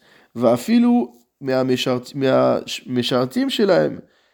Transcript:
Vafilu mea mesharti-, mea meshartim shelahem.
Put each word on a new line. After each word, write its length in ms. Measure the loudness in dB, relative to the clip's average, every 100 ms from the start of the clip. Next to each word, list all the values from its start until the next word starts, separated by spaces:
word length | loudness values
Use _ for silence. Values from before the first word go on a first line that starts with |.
| _ _ _ -2
Vafilu 720 | 2 2 2 2 4 2 0 -8 _ _
mea 220 | -4 -2
mesharti-, 520 | 0 0 -2 -4 -6 -4
mea 480 | 0 2 2 0 -4 -12 -6
meshartim 640 | -4 -2 -2 -2 -2 -2
shelahem. 520 | 0 2 2 0 -4 -16 _ _